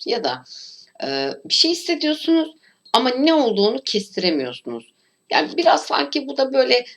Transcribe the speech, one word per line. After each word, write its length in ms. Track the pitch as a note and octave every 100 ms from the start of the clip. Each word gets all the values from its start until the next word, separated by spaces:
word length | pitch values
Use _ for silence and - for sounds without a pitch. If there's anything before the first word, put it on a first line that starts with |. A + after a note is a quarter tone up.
| E3+
ya 180 | A#3
da, 200 | C3+ B2+ - - - - - -
e, 260 | C3+ C#3 C#3 -
bir 100 | D#4
şey 160 | - E4
hissediyorsunuz 840 | E4+ - E4 D4+ D#4 - E4 D#4 - _ _ -
ama 180 | A3+ B3+
ne 240 | B3 D4+
olduğunu 480 | D#4+ A#3+ G3 G#3 C4
kestiremiyorsunuz. 1080 | - G#3+ - - F3+ D3+ B2+ B2 - A#2 - _ _ _ _
Yani 260 | C3+ D#3 -
biraz 300 | E4 - -
sanki 420 | B3 C#4 D4+ C4+
bu 80 | C4+
da 160 | C4+
böyle 320 | C4+ B3+ B3 B3